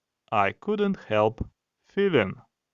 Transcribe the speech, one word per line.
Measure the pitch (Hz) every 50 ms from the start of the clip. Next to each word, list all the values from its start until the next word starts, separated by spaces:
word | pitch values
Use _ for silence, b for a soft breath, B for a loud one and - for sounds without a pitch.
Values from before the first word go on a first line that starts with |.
| _ _ _ _ _ -
"I | - 107 98 98 98 _
couldn't | - - 214 214 104 - 190 - - -
help | 107 107 107 107 110 - - - _ _ _ _ _ _ _ _ -
feeling". | 196 202 196 170 127 101 92 - - - _ _ _ _ _